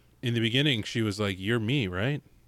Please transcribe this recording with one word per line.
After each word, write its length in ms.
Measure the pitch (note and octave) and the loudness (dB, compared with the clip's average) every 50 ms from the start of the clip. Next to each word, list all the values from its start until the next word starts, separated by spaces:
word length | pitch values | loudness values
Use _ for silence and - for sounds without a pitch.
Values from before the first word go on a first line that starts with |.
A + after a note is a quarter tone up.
| - _ _ _ | -6 _ _ _
in 120 | - B2 A#2 | -4 -2 0
the 60 | A#2 | 2
beginning, 440 | A2+ A2+ A2 C3 C#3+ D3+ C3 A2 F#2+ | 2 2 2 2 2 2 2 0 -2
she 180 | - - A#2 | -2 -2 0
was 180 | A2 G#2+ G2 G#2 | 0 0 0 0
like, 180 | G#2+ G2+ G2 F2+ | -2 -2 -2 -2
"You're 200 | F#2+ G2+ A#2+ A#2+ | -2 0 0 0
me, 280 | A2 G#2+ C3+ D3 A#2 F#2 | 0 0 0 0 0 0
right?" 340 | F2+ F2+ G#2 C3 D3 C#3 - - - - - | -2 -2 -2 -2 -2 -4 -6 -12 -20 -20 -20